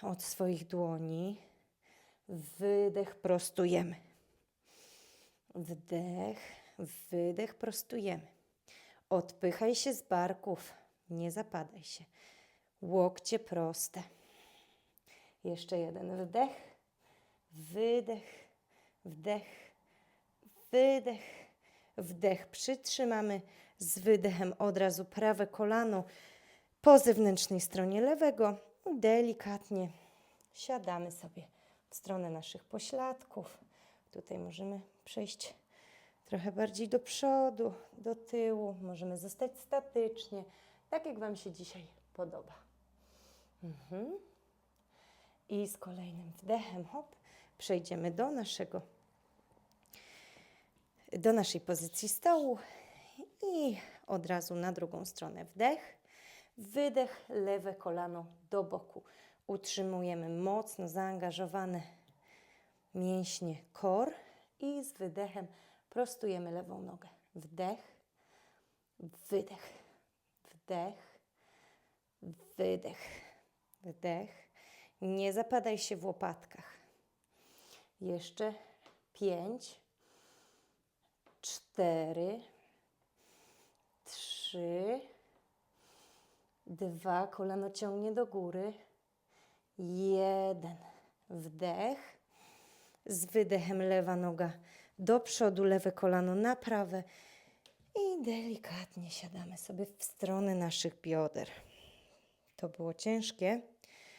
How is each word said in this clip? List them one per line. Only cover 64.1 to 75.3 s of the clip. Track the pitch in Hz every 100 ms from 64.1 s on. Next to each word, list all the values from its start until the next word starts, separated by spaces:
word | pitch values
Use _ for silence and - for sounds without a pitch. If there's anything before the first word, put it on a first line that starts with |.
| - - - _ _
i | 277 285
z | 269
wydechem | - 190 165 202 190 180 - - _ _
prostujemy | - 247 - 214 180 175
lewą | 170 180 185
nogę. | 185 180 - - _ 175
Wdech, | 156 165 185 226 - - _ _ _ _ _ _ _ _ _ -
wydech, | 170 - - 196 202 185 - - - _ _ _ _ _
wdech, | - - - 180 180 208 - - _ _ _ _ _ _ _ _ _ _ - 165 - -
wydech, | 185 180 - - - - - - _ _ _ _
wdech. | 185 165 180 170 208 - - _ - - - _
Nie | 190 190 196